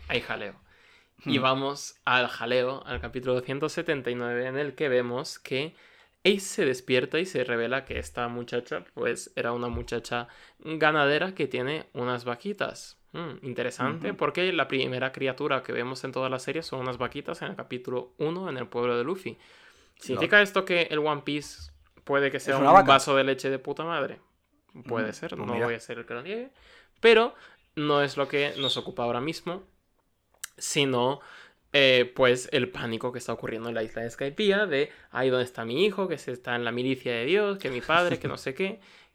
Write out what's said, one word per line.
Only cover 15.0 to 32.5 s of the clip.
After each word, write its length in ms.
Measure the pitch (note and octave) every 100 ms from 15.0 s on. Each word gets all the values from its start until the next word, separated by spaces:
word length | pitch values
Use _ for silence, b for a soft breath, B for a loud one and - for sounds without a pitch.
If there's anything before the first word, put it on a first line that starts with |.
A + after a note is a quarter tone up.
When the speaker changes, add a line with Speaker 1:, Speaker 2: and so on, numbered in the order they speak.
| C3
Speaker 1:
criatura 500 | C3 C3+ B2+ D3 C3+
que 100 | -
vemos 320 | A#2+ B2 C3
en 80 | C3+
toda 160 | C3+ C3
la 100 | B2+
serie 240 | - C#3+
son 160 | D#3+ C3+
unas 180 | B2+ B2
vaquitas 460 | B2 C#3+ D3 E3+
en 60 | D3
el 60 | -
capítulo 580 | B2+ B2+ B2 B2 - -
uno, 320 | D#3 F3 F#3+
en 80 | B2+
el 80 | A#2+
pueblo 300 | A#2+ B2 A#2+
de 60 |
Luffy. 300 | B2+ F#3+ A#2
Speaker 2:
Lol. 60 | A2 b b b b b _
Speaker 1:
¿Significa 420 | - B2 D#3+ G#3
esto 240 | G3 G3 F#3+
que 220 | F3 D#3+
el 80 | D3+
One 240 | D3+ D3
Piece 500 | D3 D3 - - - - _ -
puede 280 | - C#3 C#3
que 80 | C#3
sea 160 | - C3+
Speaker 2:
Es 40 |
una 100 | C#3
Speaker 1:
un 40 | F#3
Speaker 2:
vaca. 180 | C#3
Speaker 1:
vaso 220 | C3+ D3 C3+
de 80 |
leche 280 | C3+ C3 C3+
de 80 | C3+
puta 240 | D3 C#3+
madre? 360 | E3 D#3+ C3 A2+ _ _ _ _ _ B2+ A#2+
Puede 240 | A2+ G#2+
Speaker 2:
Mm, 20 |
Speaker 1:
ser, 220 | - E3 -
Speaker 2:
pues 100 | G#2+
Speaker 1:
no 60 |
Speaker 2:
mira. 120 | A#2 A#2
Speaker 1:
voy 80 | A2+
a 40 |
ser 200 | - A#2+
el 80 | A#2
que 60 | A#2+
lo 80 |
niegue, 260 | D3+ A3 C4 b b b b _
pero 360 | A3+ A3+ A#3+ b b b _ -
no 260 | D3 C#3+
es 160 | C#3 C#3
lo 100 | C3+
que 280 | C#3+ C#3+ C#3+
nos 200 | C3 B2
ocupa 260 | - B2+
ahora 180 | A#2+ A#2+
mismo, 400 | D3 D#3+ - F#3 - _ _ _ _ _ _ _ - -
sino, 640 | - D#3 C#3 B2 B2 C#3+ B B B B _
eh, 380 | C#3+ C3+ B2+ B2 -
pues, 320 | B2+ B2+ -